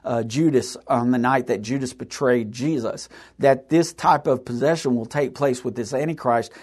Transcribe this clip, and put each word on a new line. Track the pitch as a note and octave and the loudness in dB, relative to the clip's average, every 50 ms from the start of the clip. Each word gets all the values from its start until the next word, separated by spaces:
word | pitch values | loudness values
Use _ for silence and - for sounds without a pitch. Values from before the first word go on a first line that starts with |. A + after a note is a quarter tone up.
| - | -6
uh, | - B2 A#2 A2 | -4 -2 -2 -2
Judas | A2+ A2+ C#3+ E3 D#3 C3+ A#2+ A2+ - - - - - | -2 0 2 2 4 4 2 0 0 -12 -12 -4 -2
on | C3+ A#2+ A#2+ B2 | 0 0 2 2
the | B2+ A#2+ | 2 2
night | A#2+ B2 C3+ C3 B2 | 2 2 2 2 2
that | - A2+ G2 | 0 -2 -2
Judas | G#2 A2 C3 C#3 C3 B2+ - | -2 -4 -4 -4 -4 -6 -8
betrayed | - B2+ - - - C#3+ B2+ B2 A#2+ A2+ G#2 | -10 -14 -12 -6 -2 2 2 2 2 0 -4
Jesus. | G#2+ B2 B2+ D#3 D#3+ B2+ A2 G2+ - - - - - - - - _ - | -8 -4 -4 -2 -2 -2 -4 -4 -6 -8 -12 -16 -20 -20 -20 -20 _ 2
That | C3+ C3+ C3+ C3 - - | 4 4 4 4 0 0
this | E3 E3+ E3 E3 | 2 2 2 2
type | - - - E3+ D#3 C#3+ - | -4 -2 2 2 2 2 2
of | D#3 C3 B2+ - | 0 0 0 -2
possession | - A#2+ A#2+ C3 D3+ E3 D#3+ - C3+ B2 | -6 -4 0 0 0 0 0 0 0 0
will | A#2 A2 | -2 -2
take | - - D3 C#3 - - | -4 -2 -2 -2 -2 -2
place | - C#3+ C#3 B2 B2+ | -2 0 0 0 -2
with | - B2 A2 | -4 -8 -6
this | A#2+ A2 G#2 C3+ | -6 -8 -6 -4
Antichrist, | C3 D3+ E3 D#3+ - - B2+ A#2 A#2 A2+ - - - | -4 -4 -4 -6 -2 0 2 2 2 0 -4 -12 -20